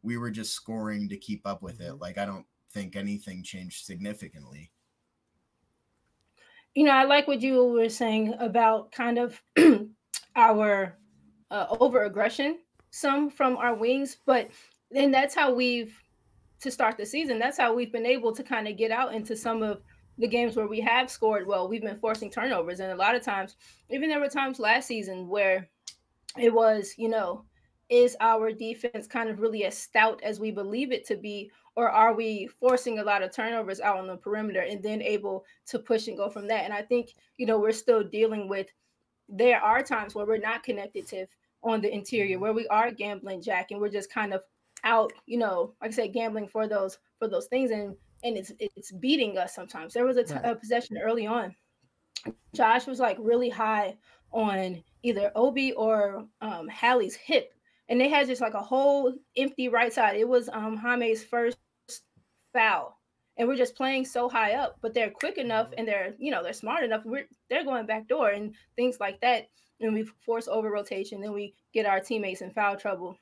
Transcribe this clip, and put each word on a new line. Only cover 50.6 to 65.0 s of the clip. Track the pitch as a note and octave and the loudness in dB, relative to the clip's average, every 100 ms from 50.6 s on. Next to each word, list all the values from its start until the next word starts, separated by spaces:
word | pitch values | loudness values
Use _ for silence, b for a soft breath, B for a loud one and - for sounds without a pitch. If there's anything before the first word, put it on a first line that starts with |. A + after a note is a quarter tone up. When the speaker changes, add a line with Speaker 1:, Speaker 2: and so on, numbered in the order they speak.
| A3 A#3 A#3+ G#3 | -2 -2 -2 -6
Speaker 3:
early | G#3+ A#3 G#3+ | -2 -2 -2
on. | A#3 F#3+ - _ _ _ _ _ - - - _ | -2 -4 -10 _ _ _ _ _ -14 -14 -14 _
Josh | - A3 A#3+ B3 | 2 4 4 2
was, | B3+ | 0
like, | B3 A#3+ | 0 0
really | A3 A#3 B3 | 2 2 2
high | - A3 G#3+ G3 - b b b | 0 0 2 -2 -6 b b b
on | - G#3+ G3 F#3 F3 - _ | -2 0 0 -2 -6 -14 _
either | A#3+ G3+ G3+ G#3 | -2 0 0 4
Obi | B3+ C4 C4+ | 2 4 -2
or, | - A3 A3 G3+ G3 A3 _ | 0 2 2 2 -2 -14 _
um, | G#3+ A3+ A3 | -10 -8 -10
Hallie's | - A#3+ B3+ F#3+ - | 0 4 4 2 -6
hip, | - D4+ - _ _ _ _ | 0 0 0 _ _ _ _
and | A#3+ | 2
they | C#4 | 4
had | D4 C4 | 4 2
just, | B3 | 0
like, | A#3 | -2
a | A3 | -4
whole | G#3 C4 C#4 C#4 B3+ B3+ _ - | -2 2 4 4 2 -2 _ -2
empty | C4+ C4+ B3+ | -2 -2 0
right | A#3 A#3 | 2 2
side. | A#3 G#3+ G3+ | 4 2 4
It | A#3 | 4
was, | B3 A#3+ | 2 2
um, | A3 G#3+ A3 | -6 -6 -4
Jaime's | A#3+ A#3+ A#3 A3 | -2 0 2 0
first | - A#3+ A#3 B3 _ _ _ - _ _ _ _ _ | -2 -2 0 -2 _ _ _ -20 _ _ _ _ _
foul, | B3 A3 F3+ C3 _ _ _ _ - | 2 4 2 -2 _ _ _ _ -2
and | A#3 | 0
we're | C4 | 2
just | B3 - | 0 0
playing | C4 C4+ C4 | -2 -2 -2
so | B3 B3 | -2 -2
high | B3 G#3+ A#3+ | 0 0 0
up, | C#4+ - | -2 -4
but | A3+ | -4
they're | A3+ | -2